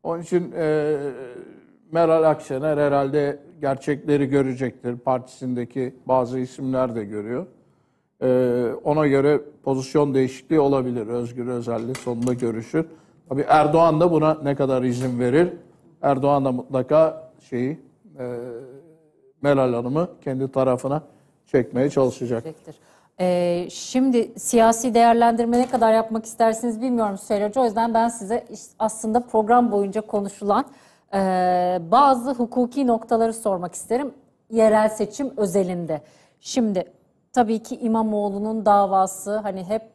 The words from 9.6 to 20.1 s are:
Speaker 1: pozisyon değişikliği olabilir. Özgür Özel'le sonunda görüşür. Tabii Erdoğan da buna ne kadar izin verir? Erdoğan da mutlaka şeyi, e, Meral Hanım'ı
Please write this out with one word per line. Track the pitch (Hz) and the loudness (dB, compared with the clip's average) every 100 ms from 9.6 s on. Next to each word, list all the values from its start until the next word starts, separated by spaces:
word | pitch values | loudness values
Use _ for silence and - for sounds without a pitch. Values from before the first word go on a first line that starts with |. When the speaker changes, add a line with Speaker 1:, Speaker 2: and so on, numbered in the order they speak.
Speaker 1:
pozisyon | - 135 131 156 147 | -4 -4 0 0 2
değişikliği | 131 127 - - 160 | 2 0 -4 -2 2
olabilir. | 139 139 127 123 107 | 2 0 -2 -6 -6
Özgür | 120 117 123 120 | -6 -6 -8 -6
Özel'le | 123 120 113 117 131 | -6 -4 -6 -6 -8
sonunda | 123 117 123 | -6 -4 -2
görüşür. | 123 120 110 113 160 165 - _ _ _ | -2 -2 -4 -4 -4 -4 -12 _ _ _
Tabii | 135 - | -6 4
Erdoğan | 151 147 165 165 156 | 4 6 4 4 4
da | 175 | 2
buna | 160 156 156 | 4 2 0
ne | 139 139 | -4 -2
kadar | 135 131 | 0 0
izin | 127 120 131 120 | 0 -2 -4 -2
verir? | 123 139 180 - - _ _ _ | 2 4 2 -2 -20 _ _ _
Erdoğan | 139 135 139 143 135 | -2 0 2 2 0
da | |
mutlaka | 123 - 135 123 151 160 - - _ _ | -4 -4 -4 2 4 4 0 -18 _ _
şeyi, | 123 127 160 - _ 208 143 | -4 -4 -6 -14 _ _ -12
e, | 123 120 123 117 131 139 165 _ _ _ _ _ | -10 -10 -10 -14 -18 -20 -20 _ _ _ _ _
Meral | 143 139 127 | 0 2 2
Hanım'ı | 120 123 147 175 | 0 -2 -2 -4